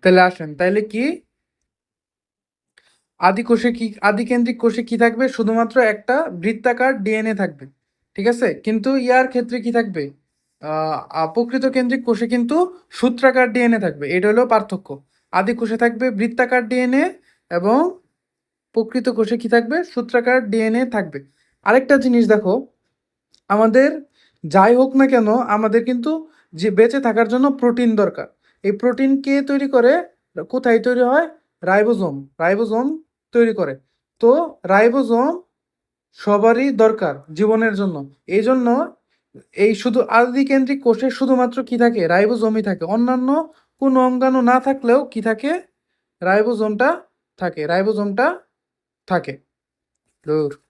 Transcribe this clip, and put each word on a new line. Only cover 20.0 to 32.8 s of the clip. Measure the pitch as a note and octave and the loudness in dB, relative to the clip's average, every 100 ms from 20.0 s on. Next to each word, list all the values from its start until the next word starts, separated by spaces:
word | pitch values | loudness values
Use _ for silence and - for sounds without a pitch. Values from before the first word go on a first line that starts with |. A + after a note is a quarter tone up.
| A#3 A#3+ A#3+ B3+ A3 | -2 -2 2 0 0
ডিএনএ | A3 A3 A3+ B3+ A#3 | -2 0 -2 -2 -4
থাকবে। | E3 C#3+ C#3 _ _ _ G3 | -6 -10 -18 _ _ _ 2
আরেকটা | A#3+ C4 C#4 | 2 4 2
জিনিস | B3+ A#3+ G#3+ | 4 2 4
দেখো, | G#3 F#3+ A3 - _ _ _ _ _ _ _ _ | 2 2 -2 -4 _ _ _ _ _ _ _ _
আমাদের | G3+ A3+ A#3 C#4+ D#4 - _ _ _ | 0 4 4 2 0 -14 _ _ _
যাই | D#3+ F#3+ G3+ B3 | 0 4 6 6
হোক | C4+ C4+ | 4 4
না | C4+ | 4
কেন, | C4 G#3 A#3 A#3 G#3 | 4 2 0 0 0
আমাদের | A3 A3+ A#3 | 2 0 0
কিন্তু | B3 C4 D#4+ D#4 _ _ | -4 -4 -6 -8 _ _
যে | D#3+ G#3 F#3+ | -6 -2 4
বেঁচে | A#3 C#4 B3+ | 4 4 -2
থাকার | G#3+ A3+ | 0 0
জন্য | B3 C#4 C#4 | 2 0 2
প্রোটিন | A#3+ A#3+ A#3+ G#3+ | 0 2 0 2
দরকার। | G3+ - - _ _ _ | -2 -2 -16 _ _ _
এই | G3 G3+ | -4 -2
প্রোটিন | B3 B3 C4+ C#4 | -2 0 0 0
কে | C#4 C#4 C#4 | 0 -2 0
তৈরি | C#4 C4+ C4+ | -2 0 2
করে? | A#3+ D#4+ - _ _ - E3+ | 4 2 -2 _ _ -14 -8
কোথায় | B3+ B3+ A3+ A#3 | -4 0 2 2
তৈরি | B3 B3 | 0 2
হয়? | C#4 E4 - _ _ | 2 0 -8 _ _
রাইবোজোম, | E3+ G3 G#3+ A3 F3+ C#3 C#3 _ | 0 2 2 0 -2 -6 -14 _
রাইবোজোম | E3 G3+ A3+ A3 | -2 0 -2 -2